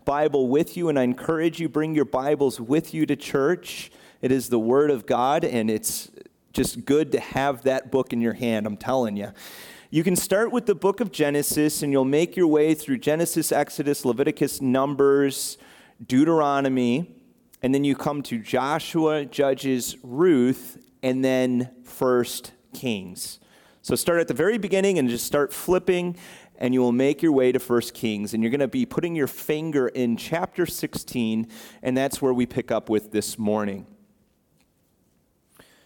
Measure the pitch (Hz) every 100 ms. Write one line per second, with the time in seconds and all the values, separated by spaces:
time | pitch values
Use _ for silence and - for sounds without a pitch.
0 | - 143 151 139 127 139 165 180 170 143
1 | 123 123 - 160 165 160 165 147 156 151
2 | 127 131 139 147 139 - 113 151 156 160
3 | 151 143 - 143 139 180 - - - -
4 | - _ 127 131 117 117 110 131 147 131
5 | - 120 127 156 165 120 110 107 - -
6 | - - - _ _ - 127 120 - 143
7 | 156 127 - 135 139 127 131 131 120 131
8 | 127 120 117 104 117 110 107 104 - 131
9 | 117 101 98 - - - - - - 151
10 | 170 180 - 190 233 240 233 180 196 196
11 | 214 - 147 143 139 - 151 151 147 139
12 | 131 147 170 190 170 151 156 156 - 127
13 | 147 156 170 - 151 143 147 - 143 143
14 | 131 117 143 143 143 - 135 127 139 139
15 | 139 139 139 131 - - - - - -
16 | 120 127 156 165 143 139 139 131 123 127
17 | 175 - _ _ _ - 127 139 143 135
18 | 151 147 139 117 104 123 131 156 - 170
19 | 156 151 139 - 139 139 139 131 117 -
20 | 127 127 180 143 123 131 - - - _
21 | 131 131 131 131 127 123 123 - - -
22 | 131 123 120 - - - _ - 131 104
23 | 92 90 - - _ _ _ _ - 120
24 | - 170 165 131 175 233 190 190 196 180
25 | 127 117 - 147 139 - - 180 180 180
26 | 175 175 - - - - 123 127 123 120
27 | 135 143 165 139 127 127 - 120 117 -
28 | 113 104 104 113 113 135 131 131 117 -
29 | 170 165 135 - - 151 160 147 123 131
30 | 123 113 - 165 185 - 165 - 160 -
31 | - 127 110 110 113 - - - - 127
32 | 135 - 135 127 120 - - 113 - 107
33 | - 107 - - 107 107 104 98 - -
34 | _ _ _ _ _ _ _ _ _ _
35 | _ _ _ _ _ _ _ _